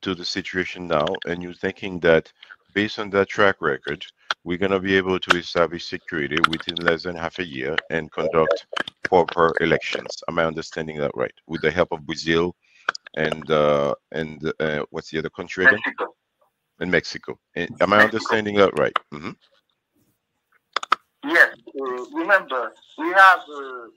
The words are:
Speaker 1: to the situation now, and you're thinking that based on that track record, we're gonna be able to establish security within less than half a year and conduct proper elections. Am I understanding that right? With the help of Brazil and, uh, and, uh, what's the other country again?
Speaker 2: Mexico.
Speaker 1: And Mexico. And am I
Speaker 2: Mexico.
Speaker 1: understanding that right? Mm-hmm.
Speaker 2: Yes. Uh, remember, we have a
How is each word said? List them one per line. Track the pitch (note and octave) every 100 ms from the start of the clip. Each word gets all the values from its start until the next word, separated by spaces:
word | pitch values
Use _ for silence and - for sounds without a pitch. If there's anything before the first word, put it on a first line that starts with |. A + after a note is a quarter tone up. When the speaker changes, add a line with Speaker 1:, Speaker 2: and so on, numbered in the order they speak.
Speaker 1:
to | - F2
the |
situation | F2 G2 F2 F#2 F2 F#2 F2
now, | D#2+ D2+ F#2+ -
and | F2
you're | F2+
thinking | F2 F#2+ F#2+ G#2 F2+
that | E2+ D#2+ - _ - - _
based | G2 G#2+ -
on | G#2
that | G2 G2
track | - G2+ G2
record, | D#2+ C2+ - D2 - _ _ -
we're | E2+ F2
gonna | F#2+ F#2+
be | F#2+ F#2+
able | F#2 F#2
to | - F2
establish | E2+ F2 E2 E2+ -
security | F#2 - E2+ C#2+ D#2 D#2+
within | D#2+ - E2+
less | E2+ E2
than | F2+ E2+
half | E2 -
a |
year | F2+ C2+ B1+ D#2+ -
and | D#2+ D#2
conduct | - D#2+ D#2+ D#2 D#2+ - - - _
proper | - F#2 E2 - E2 D#2
elections. | E2 D#2 - - - - -
Am | E2
I |
understanding | E2 D#2+ D#2+ - D#2+ D2+
that | C#2+
right? | - B1+ _ _
With | D#2+
the | D#2
help | E2 E2+
of | E2 D2
Brazil | D#2+ D2 E2 F2 - _ _ - - - -
and, | D#2 D#2 C#2+
uh, | D#2 D2+ D2 C#2+ A#1+ _
and, | - D#2 D#2 D2+ -
uh, | D#2 D2+ B1+
what's | D#2+ -
the | D#2
other | D#2
country | - F2 -
again? | F2+ G2+
Speaker 2:
Mexico. | - - - _ _ _ _ _ _ _
Speaker 1:
And | F2
Mexico. | F2 - - - - _
And | - F2 -
am | E2+
I | G#2
Speaker 2:
Mexico. |
Speaker 1:
understanding | G#2+ A2 G2+ A2 G#2 G2+
that | F#2+ -
right? | C2 - _
Mm-hmm. | D2 E2+ - _ _ _ _ _ _ _ _ _ _ _ _ _ - - - _ _
Speaker 2:
Yes. | C#4 E4 D3 - - C#3
Uh, | C3+ B2+ A#2+
remember, | D3 F3 G3 - B2+ A2+ - _ -
we | D#3+
have | F#3+ F#3+ -
a | - D3 C3+ B2+ A2+